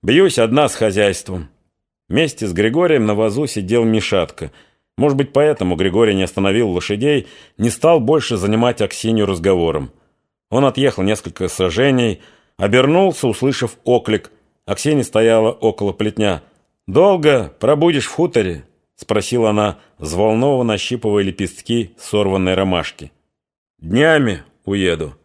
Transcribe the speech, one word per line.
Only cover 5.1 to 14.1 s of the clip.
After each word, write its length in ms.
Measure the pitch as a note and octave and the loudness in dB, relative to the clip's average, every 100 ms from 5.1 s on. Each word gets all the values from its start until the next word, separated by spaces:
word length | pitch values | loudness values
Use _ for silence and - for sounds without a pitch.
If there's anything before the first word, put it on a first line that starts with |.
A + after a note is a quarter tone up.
| C3+ | 0
быть, 140 | C#3 | -2
поэтому 440 | C#3 D3+ D3 F#2 E2+ | 0 0 0 -2 0
Григорий 380 | F#2+ F#2 A2+ | 0 2 2
не 80 | G2 | 2
остановил 480 | F#2 - G2 G2+ A2+ | -2 -2 0 0 0
лошадей, 560 | F2 - G#2 C#3 D3 - - - _ | -2 -4 -4 0 -2 -4 -20 -20 _
не 100 | A#2 | -4
стал 320 | A2+ D#3+ E3 | 0 2 2
больше 360 | A2+ D3+ - A2 | 2 0 0 -4
занимать 440 | G2 A2 A#2+ A#2 | 0 2 0 0
Аксинью 460 | G2+ - A2+ A2+ G2+ | -4 -4 -2 0 0
разговором. 640 | F#2 F2+ F#2 E2 D2+ C2 _ _ _ _ _ _ | 0 0 2 0 -2 -8 _ _ _ _ _ _
Он 160 | A#2 | 0
отъехал 380 | C#3 B2 C#3 - | 0 2 -2 0
несколько 460 | F#2+ G#2+ - - F#2 | -2 -2 -6 -8 -8
саженей, 760 | - F#2 E2+ C3+ C3 A#2 F#2 - _ _ _ | -2 -2 2 2 2 0 -4 -12 _ _ _
обернулся, 680 | G2+ B2 C3+ E3 G3 D#3+ C3 | 0 2 2 2 2 0 -4
услышав 500 | G#2 C3+ C3 A#2+ - | 0 -2 -2 -6 -6
оклик. 460 | - B2 - | 0 0 0